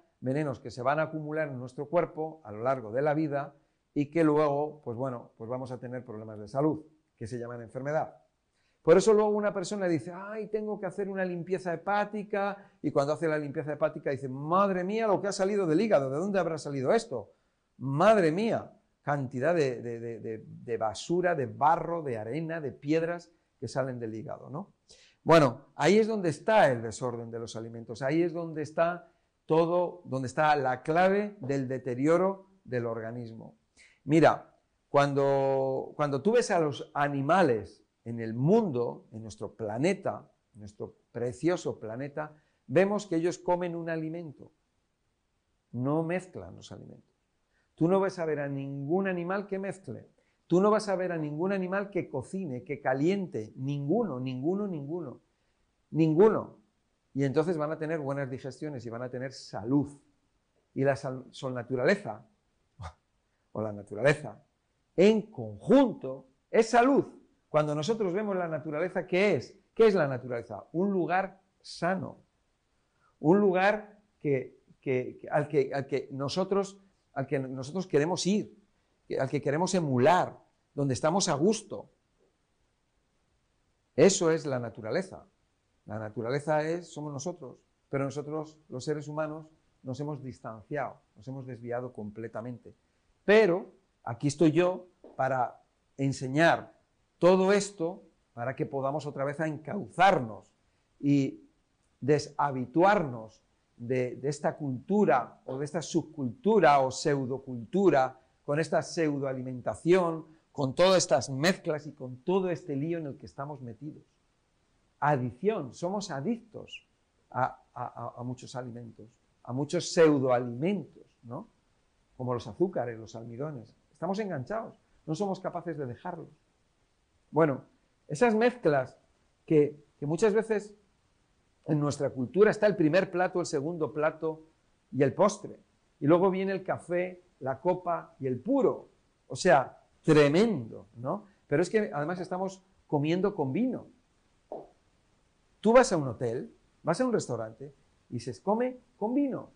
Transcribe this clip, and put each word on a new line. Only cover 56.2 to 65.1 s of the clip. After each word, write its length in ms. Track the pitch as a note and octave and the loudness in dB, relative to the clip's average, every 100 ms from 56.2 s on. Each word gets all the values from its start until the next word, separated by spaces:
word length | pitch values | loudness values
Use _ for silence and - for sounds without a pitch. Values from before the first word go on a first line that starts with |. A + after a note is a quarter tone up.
| A3 D3+ - - _ _ _ _ _ | 8 6 -4 -14 _ _ _ _ _
Y 100 | C3+ | -2
entonces 320 | C#3 D3 D#3 D#3 | 2 2 0 0
van 160 | D3+ | -2
a 60 | D#3 | -4
tener 200 | D3+ D#3+ | -4 -4
buenas 320 | C3+ C#3 C3 | -4 -6 -6
digestiones 540 | C3 C3+ - D3+ C3 | -8 -12 -10 -10 -10
y 60 | A2+ | -10
van 120 | A#2 | -10
a 60 | B2+ | -10
tener 240 | B2 C3+ | -8 -10
salud. 580 | B2+ - G#2+ A2 C#3+ D3 - _ _ _ _ _ _ _ | -12 -12 -10 0 0 0 -8 _ _ _ _ _ _ _
Y 100 | B2+ | -2
la 120 | C#3 C3 | 0 0
sal-, 280 | C3+ B2+ - | -6 -10 -14
son 240 | - C3+ | -10 -8
naturaleza, 720 | B2 A2+ B2 D3+ G#3 - A2 - _ _ _ _ _ | -8 -6 0 0 0 -4 -12 -18 _ _ _ _ _
<laughs> 760 | - _ _ _ _ _ _ | -18 _ _ _ _ _ _
o 100 | G#2+ | -6
la 100 | A2 | -6
naturaleza, 720 | G#2 G2 G#2 C3+ D3 A#2 G2 _ _ _ _ _ - | -8 -12 2 2 2 -4 -16 _ _ _ _ _ 4
en 260 | G3+ | 6